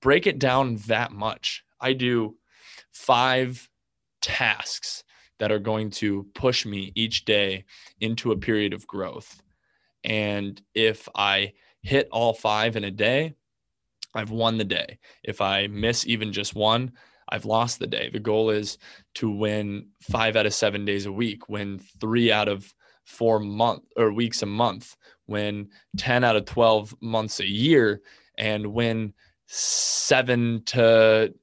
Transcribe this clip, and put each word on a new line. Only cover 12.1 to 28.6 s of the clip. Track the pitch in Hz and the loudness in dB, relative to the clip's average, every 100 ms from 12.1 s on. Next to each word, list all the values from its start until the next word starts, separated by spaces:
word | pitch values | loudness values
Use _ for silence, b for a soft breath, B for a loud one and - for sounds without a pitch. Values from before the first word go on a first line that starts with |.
all | 113 117 | 0 0
five | 110 110 107 113 113 | 0 0 0 0 -2
in | |
a | 101 | -6
day, | 98 107 131 160 147 _ _ _ _ _ _ - | -2 0 2 -2 -8 _ _ _ _ _ _ -12
I've | 110 107 | -8 -6
won | 110 113 113 | 0 0 0
the | |
day. | 101 90 - - b b | -2 -2 -4 -10 b b
If | - 104 | -10 -2
I | 98 98 101 | 0 0 -2
miss | 104 113 120 - | -2 -2 0 -2
even | 117 107 | -2 -2
just | 101 101 | -6 -6
one, | 104 107 113 127 120 b b b | 0 2 2 0 -10 b b b
I've | 113 | -8
lost | 107 113 120 - | -2 0 0 -4
the | 127 | -6
day. | 117 - | -6 -6
The | - | -6
goal | 107 107 110 | -2 0 2
is | 107 104 - B B B | 0 -4 -10 B B B
to | - 113 | -6 -4
win | 101 107 107 104 101 - _ | -2 -2 -2 -4 -8 -12 _
five | - 117 113 110 | -6 0 2 2
out | 107 | 2
of | |
seven | 104 110 101 | 2 0 0
days | 101 101 98 | -4 -4 -4
a | |
week, | 98 117 101 - | -4 -4 -4 -10
win | 104 101 98 - _ | -8 -8 -10 -16 _
three | 110 117 117 | -2 2 4
out | 107 104 | 4 2
of | 98 101 _ b b | -2 -8 _ b b
four | _ - 117 110 | _ -2 2 2
month | 104 104 117 80 _ - | 0 0 0 0 _ 0
or | 113 | 0
weeks | 101 117 - | 2 -2 -2
a | 104 | -4
month, | 101 117 98 - - b b - | 0 -2 -2 -12 -20 b b -8
win | 104 104 104 101 b b 95 | -4 -4 -6 -10 b b -8
ten | - 123 | 0 2
out | 123 110 | 4 2
of | |
twelve | 101 - 117 110 104 110 | 0 2 4 4 0 -12
months | 113 113 107 - | -4 -4 -4 -6
a | 95 | -4
year, | 101 131 156 113 101 b b b - | 0 4 6 6 2 b b b -6
and | 110 107 | -2 -2